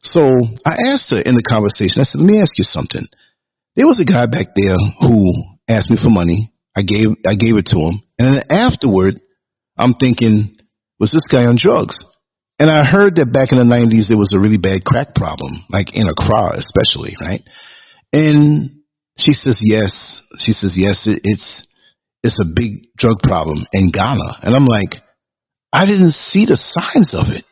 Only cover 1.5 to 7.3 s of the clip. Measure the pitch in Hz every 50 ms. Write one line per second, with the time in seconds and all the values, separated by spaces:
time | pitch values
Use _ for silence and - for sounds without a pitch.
1.5 | 117 107 104 101 - - 104 90 - 127 135 - - - 160 190 214 214 196 156
2.5 | - - - - - 80 - - - - - - _ _ _ _ _ _ _ _
3.5 | _ _ _ _ _ - 262 330 269 240 170 117 98 123 120 117 120 170 - -
4.5 | _ 98 98 95 92 90 101 104 - - - - 117 110 98 90 85 80 - -
5.5 | - _ _ - 113 107 98 - 117 110 - - 110 92 87 85 85 104 110 -
6.5 | _ _ _ _ _ 98 98 92 104 104 110 107 110 _ - -